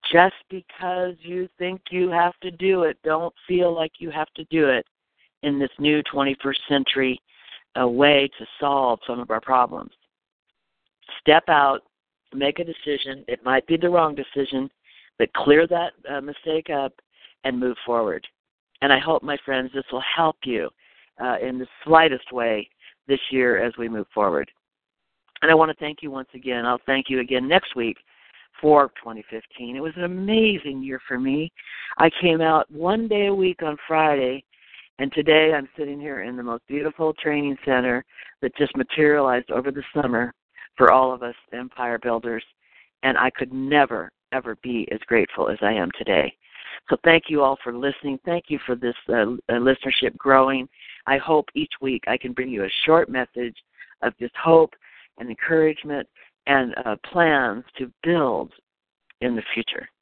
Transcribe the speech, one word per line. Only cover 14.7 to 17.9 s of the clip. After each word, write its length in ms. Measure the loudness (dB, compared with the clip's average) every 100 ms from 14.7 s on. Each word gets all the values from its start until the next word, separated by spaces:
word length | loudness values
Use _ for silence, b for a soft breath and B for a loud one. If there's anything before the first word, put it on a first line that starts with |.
| _ b b b _
but 140 | -4
clear 340 | -2 4 6 6
that, 260 | 0 -4 -8 -12
uh, 120 | -10
mistake 480 | -10 -12 -6 -6 -4
up 240 | -4 -4 _ _ b b b -6
and 120 | -4
move 200 | -4 -6
forward. 420 | -2